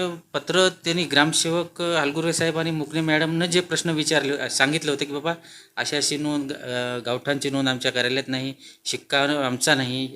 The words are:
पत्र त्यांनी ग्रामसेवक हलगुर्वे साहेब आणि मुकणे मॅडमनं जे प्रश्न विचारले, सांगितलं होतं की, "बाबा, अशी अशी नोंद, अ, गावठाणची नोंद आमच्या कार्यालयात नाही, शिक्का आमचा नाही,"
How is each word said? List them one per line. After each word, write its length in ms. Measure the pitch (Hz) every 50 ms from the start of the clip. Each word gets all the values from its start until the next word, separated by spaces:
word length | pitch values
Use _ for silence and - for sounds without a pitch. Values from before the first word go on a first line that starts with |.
| 185 175 170 165 - _ -
पत्र 360 | 143 - - 165 185 185 180
त्यांनी 340 | - - - 165 165 180 165
ग्रामसेवक 800 | 135 143 143 151 160 151 - - 165 165 175 165 170 - -
हलगुर्वे 520 | 175 170 170 156 143 143 147 160 160 170 160
साहेब 240 | 160 165 165 156
आणि 140 | 165 160 165
मुकणे 300 | 160 156 143 - 151 160
मॅडमनं 440 | 160 160 151 156 160 160 165 165 180
जे 160 | 170 165 180
प्रश्न 280 | 175 - 160 - - 170
विचारले, 600 | 160 156 147 151 160 147 135 135 143 131 127 117
सांगितलं 420 | - - 135 139 156 160 131 147
होतं 140 | 139 139 147
की, 80 | 139 143
"बाबा, 200 | 143 143 165 170 165 - - - - - - _
अशी 180 | - 123 - 147
अशी 220 | 143 131 - 147
नोंद, 360 | 143 151 147 147 147 139 135 147
अ, 460 | - - 127 123 123 123 123 123 120 113
गावठाणची 440 | 117 123 123 - 143 143 135 147 143
नोंद 180 | 139 139 135
आमच्या 240 | 131 127 123 - 131
कार्यालयात 360 | 120 123 120 123 127 135 135
नाही, 260 | 135 131 131 131 135 135 - - - - _ -
शिक्का 600 | - 139 - - - 143 139 139 143 151 147 135
आमचा 300 | 127 127 123 - 160 147
नाही," 400 | 135 131 123 127 127 131 131 -